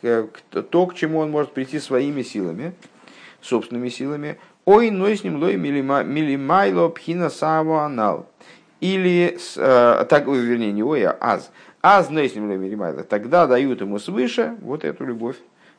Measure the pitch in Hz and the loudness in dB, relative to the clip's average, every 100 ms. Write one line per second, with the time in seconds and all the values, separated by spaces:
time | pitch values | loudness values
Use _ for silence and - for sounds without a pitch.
0 | 120 113 110 - - - - 175 180 - | 0 0 -2 -10 -8 -8 0 2 0 -2
1 | 156 160 156 151 139 135 127 147 - 131 | -4 -2 -2 -2 -2 -4 -6 -8 -2 0
2 | 143 143 - 104 90 87 165 180 - _ | 0 -4 -6 -4 -4 -6 -10 -12 -20 _
3 | - - - - - 117 - 120 123 120 | -20 -20 -20 -16 -2 -2 -2 -6 -6 -6
4 | 135 147 147 - - _ - 214 226 190 | -8 -8 -10 -12 -18 _ 6 6 6 0
5 | 202 202 190 143 175 196 147 143 131 139 | -2 -2 -4 -4 -2 -2 -2 -2 0 -2
6 | 87 147 151 139 135 185 196 180 165 170 | -2 -4 -2 -2 0 2 2 2 0 -2
7 | - 175 156 - 156 160 156 160 151 123 | -6 -4 -4 -2 0 0 0 -2 -2 -2
8 | 101 78 - _ - - _ - 180 190 | -2 -2 -8 _ -20 -20 _ -8 -4 0
9 | 180 175 175 - - - 131 123 120 - | 2 2 2 -2 -10 0 4 6 6 4
10 | 123 147 135 135 120 120 107 104 123 147 | 4 4 4 0 0 0 0 -2 0 0
11 | 90 - 117 90 - - - _ 175 202 | 0 0 -2 -2 -4 -20 -20 _ 6 6
12 | 143 156 143 110 107 95 95 104 85 67 | 4 0 -2 -2 -4 -4 -6 -6 -6 -6
13 | - 104 117 175 151 127 139 117 101 101 | -4 -4 2 4 4 4 2 -2 -4 -6
14 | - 208 247 233 226 233 - 151 151 - | -4 -2 -2 -2 -4 -4 -10 -6 -6 -6
15 | 135 113 117 120 _ _ _ | -8 -6 -8 -10 _ _ _